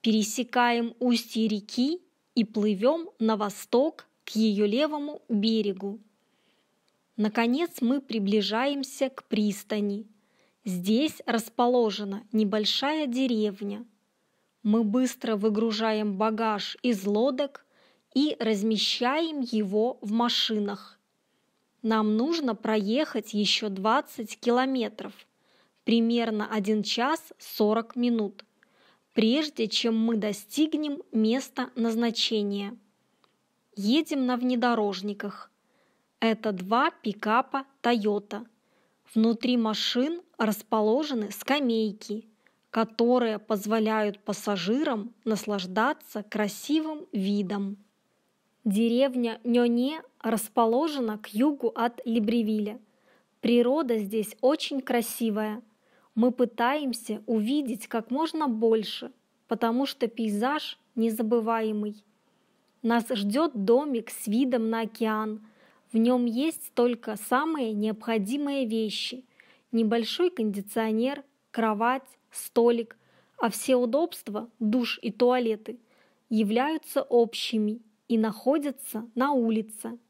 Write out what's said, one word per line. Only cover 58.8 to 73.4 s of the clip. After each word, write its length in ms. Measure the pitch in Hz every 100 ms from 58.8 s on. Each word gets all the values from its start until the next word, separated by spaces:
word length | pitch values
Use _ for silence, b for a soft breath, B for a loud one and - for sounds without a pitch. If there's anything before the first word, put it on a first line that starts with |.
| 196 - - _ _ _ _
потому 380 | 226 226 233 269
что 200 | - 226
пейзаж 720 | 226 220 202 247 302 - - _ -
незабываемый. 1080 | 226 220 220 233 220 226 220 214 208 208 _ _ _ _ _ _ _ _
Нас 240 | 226 233 233
ждет 440 | 240 202 233 330
домик 560 | 247 190 240 294 240 226
с 160 | - -
видом 420 | 220 269 247 226
на 120 | 226
океан. 640 | 220 220 220 214 220 214 B B B B B
В 40 | 220
нем 300 | 233 254 240
есть 480 | 226 302 - -
только 420 | - 240 240 - 214
самые 560 | - 254 311 311 226
необходимые 960 | 208 214 220 - 226 196 277 285 277 240
вещи. 580 | 226 214 196 - 254 - b b b b
Небольшой 560 | 226 220 233 220 - 349
кондиционер, 960 | 359 220 202 196 - 220 220 247 285 - _ _
кровать, 500 | - 220 208 233 262 262 _ _
столик, 640 | - - - 233 240 226 - b b b
а 100 | b